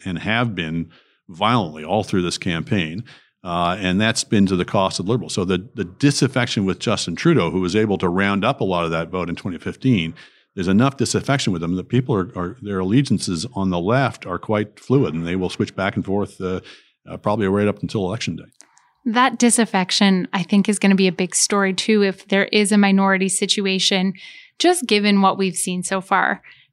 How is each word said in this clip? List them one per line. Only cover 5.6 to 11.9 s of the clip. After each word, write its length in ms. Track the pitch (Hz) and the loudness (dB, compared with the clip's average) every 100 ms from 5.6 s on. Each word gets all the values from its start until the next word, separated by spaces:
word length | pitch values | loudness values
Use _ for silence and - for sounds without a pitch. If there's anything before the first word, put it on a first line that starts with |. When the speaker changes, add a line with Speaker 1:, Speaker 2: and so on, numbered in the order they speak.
| 104 | -4
Speaker 1:
the 100 | - | -10
disaffection 840 | 90 - 143 - 131 131 120 - 95 | -10 0 0 2 0 0 -2 0 -2
with 120 | 90 | -2
Justin 380 | - 98 - 80 | -2 -2 -4 0
Trudeau, 340 | 165 151 85 | 2 4 2
who 120 | 87 | 0
was 120 | 92 | 0
able 220 | 104 107 92 | 2 2 0
to 100 | 92 | 0
round 360 | 90 101 98 | 0 0 2
up 160 | 110 139 | 0 0
a 40 | |
lot 200 | 101 87 | 0 0
of 60 | 85 | 0
that 180 | 82 82 | -2 -4
vote 220 | 92 85 | -6 -6
in 40 | |
twenty 240 | 82 104 85 | -6 -8 -8
fifteen, 560 | 92 - 131 110 80 82 - _ _ | -10 -2 2 2 0 -6 -18 _ _
there's 140 | - 92 | -4 2
enough 300 | 98 139 135 | 4 4 0
disaffection 520 | 117 104 - 139 - | -2 -2 0 0 0
with 120 | 87 | -2
them 140 | 82 90 | -2 -4
that 120 | |
people 260 | - | -2